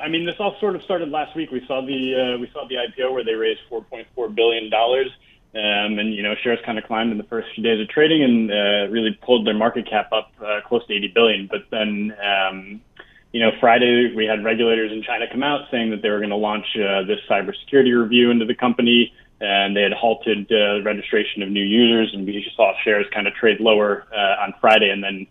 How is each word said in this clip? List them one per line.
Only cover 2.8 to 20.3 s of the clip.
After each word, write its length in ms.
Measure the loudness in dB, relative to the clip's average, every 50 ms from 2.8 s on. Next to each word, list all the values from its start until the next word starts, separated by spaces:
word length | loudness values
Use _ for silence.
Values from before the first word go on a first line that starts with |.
| -6 -6 -4
P 80 | -4 -4
O 100 | -2 -2
where 100 | -2 -2
they 80 | -2
raised 300 | -2 0 0 -2 -2 -4 -8 _
four 120 | -10 -10 -10
point 220 | _ -16 -18 -18 _ _
four 140 | -6 -6
billion 420 | -4 0 2 2 2 2 0 -2 -2
dollars, 380 | 2 2 2 4 2 2 0 -2 -6 _ _ _ -20 _ _ _ _
um, 420 | -4 -2 0 0 0 0 -2 -2
and, 160 | -2 -2 -4 -4
you 80 | -4
know, 140 | -4 -4 -4 -2 -2
shares 160 | -2 -2 -2 -2
kinda 160 | -6 -6 -6
climbed 320 | -6 -4 -2 -2 -2 -2 -2
in 40 |
the 60 | -4 -8
first 240 | _ -6 -8 -8 -8 -10
few 80 | -4 0
days 160 | 0 0 0
of 80 | -2
trading 340 | -2 2 2 4 4 4 4
and, 300 | 4 4 4 4 2 0
uh, 400 | 0 0 0 2 2 0 0 -2
really 260 | -2 -2 -2 -2 -4 _
pulled 260 | 2 2 2 2 4
their 60 | 0 0
market 360 | 2 0 0 0 -2 -6 -2
cap 220 | -2 -2 -2 0
up, 220 | -4 -4 -4 _ _ _ -6
uh, 140 | -6 -6 -6 -4
close 180 | -2 -2 -2 -2
to 60 | -2 -6
eighty 140 | -6 -6
billion. 400 | -2 2 4 4 4 4 0 -4
But 200 | -6 -8 -8 -8 _
then, 420 | -4 -2 -2 -2 -2 -4 -4 -6 -8 -6
um, 600 | -4 -2 0 0 0 -2 -4 -8 -14 -16 -18 -20 _ _ _ -20 -20 _ _ -20 _ _
you 80 | -4 2
know, 120 | 2 2 2 4
Friday 520 | 4 6 6 6 6 4 4 4 4 2 0
we 120 | -2 0
had 180 | 0 0 -2 0
regulators 480 | -2 0 2 2 2 2 2 0 -4
in 120 | -6 -8 -8
China 240 | -6 -6 -6 -6 -6
come 100 | -4 -4
out 300 | -2 -2 -2 -4 -4 -4
saying 200 | -4 -2 -2 -2
that 100 | -4 -2
they 80 | -2 -2
were 100 | -2 -2
gonna 160 | -2 -4 -2
launch, 300 | -2 -2 -2 -2 -4 -6 -6 -4
uh, 280 | -2 -2 0 0 -2 0
this 180 | -2 -4 -4 -2 -2
cybersecurity 680 | -2 -2 0 -4 -10 -12 -10 2 4 4 6 6 4
review 320 | 2 2 4 4 4 4 6
into 140 | 4 2 2
the 120 | 0 -2
company, 580 | 0 0 -2 0 2 2 4 4 4 4 2 _ -20 _ _ _ _
and 340 | -4 -2 0 0 0 0 2
they 100 | 2 2
had 100 | 2 0
halted, 580 | 0 0 0 0 0 0 -2